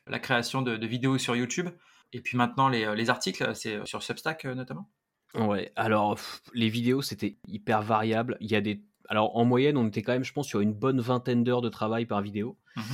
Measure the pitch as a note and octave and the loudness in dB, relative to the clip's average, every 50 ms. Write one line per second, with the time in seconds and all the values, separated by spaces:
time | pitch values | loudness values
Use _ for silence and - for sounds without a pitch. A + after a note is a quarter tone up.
0 | - - - A#2 - - C3 A#2 A#2 - - C3+ C3 B2 A2+ A2 A2+ A2 A#2 B2+ | -12 -8 -8 -6 -2 0 2 2 2 0 -2 -2 -2 -2 -2 -2 -2 -4 -2 0
1 | B2 C3+ C3+ C3 - - A#2+ A#2+ B2 A#2+ - - F3 F3 - - _ _ _ _ | 0 2 2 2 0 0 0 0 0 -2 -2 -4 -4 -6 -6 -12 _ _ _ _
2 | _ _ - A#2+ - - - B2 A#2+ A#2+ B2 C#3 C3 C3 B2+ A2+ A2 G#2+ G#2+ A2 | _ _ -14 -10 -6 -2 0 2 2 2 2 2 2 2 2 2 0 0 0 0
3 | A#2 A2+ B2 - - F#3+ F#3 - C#3 A#2 A2 - - A2+ G#2+ G#2 G#2 - - G#2 | 2 2 2 0 0 -4 -4 -2 -2 -4 -4 -4 -6 -6 -6 -6 -6 -8 -8 -8
4 | - - A#2 - - D#3+ D#3 - - C3+ B2+ B2+ B2+ - C3+ D#3+ G3+ - _ _ | -6 -6 -8 -6 -4 -6 -6 -6 -6 -8 -8 -8 -8 -10 -12 -14 -14 -16 _ _
5 | _ _ _ _ _ _ - - A2 G#2 G2+ G2 F#2 - - - A2 A2+ G#2+ G#2+ | _ _ _ _ _ _ -4 0 0 2 0 0 -2 -4 -4 -2 0 2 4 4
6 | G#2 G#2 G2+ - - - - - _ - - B2 A2+ A2 G#2+ A#2+ A#2 B2 B2+ C#3 | 4 2 0 -2 -6 -10 -14 -16 _ -8 -2 0 0 2 2 2 2 2 2 2
7 | C#3 - - - G#2+ G2+ - _ - - F#2+ G#2 - - A2+ G#2+ G#2 G#2+ A2+ G#2+ | 0 -4 -6 -4 -4 -4 -6 _ -14 -12 -12 -6 -2 0 0 2 2 2 2 2
8 | A2 A2+ A2 A2 A#2+ B2+ A2+ - - G#2+ A2 G#2+ G2+ G#2+ G#2 G#2 - _ _ _ | 4 2 2 2 0 0 -4 -4 -2 0 2 2 2 0 -2 -4 -6 _ _ _
9 | - - A2 G#2+ G#2+ A2 - A#2 A#2+ B2 B2 B2 C3+ D3 D3 C3+ A#2 A2 G#2 - | -8 -2 2 2 2 2 4 4 4 6 6 6 4 4 4 2 2 0 0 -2
10 | G2+ - B2 B2+ C3 - - D3 C3+ - - G#2+ G#2 G#2+ G#2+ G#2 A2 C3+ C3+ B2+ | -2 0 0 -2 -2 -4 -4 -6 -4 -2 0 2 2 2 0 0 0 2 2 2
11 | A#2 B2 B2+ A#2+ B2 B2+ B2 A#2+ A#2 A#2+ B2 B2 A#2+ A2+ - - A2+ A2 A2+ A#2 | 2 2 0 0 2 2 2 2 4 4 2 2 0 -2 -2 -2 -2 0 0 0
12 | A#2 A#2 A2 G2+ G2+ G2+ G2+ G#2 G#2 B2+ - _ _ _ - A#2+ G#2+ A2 | -2 0 0 -2 -2 -2 -2 -4 -4 -4 -6 _ _ _ -12 -10 -8 -6